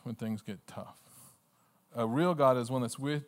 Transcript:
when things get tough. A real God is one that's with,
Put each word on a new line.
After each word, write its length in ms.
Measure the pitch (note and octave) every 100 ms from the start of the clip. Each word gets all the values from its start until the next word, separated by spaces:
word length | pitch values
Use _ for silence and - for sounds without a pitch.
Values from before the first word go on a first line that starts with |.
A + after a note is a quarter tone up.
when 120 | A#2+
things 280 | A2 A2+ A2
get 240 | - F#2+ -
tough. 300 | - F#2+ - - - - _ _ _ _ _ _ A#2+
A 100 | A2+
real 280 | C3 F3+
God 240 | D#3 C3+ B2+
is 120 | A#2
one 120 | C3
that's 160 | A#2 -
with, 260 | C#3 D3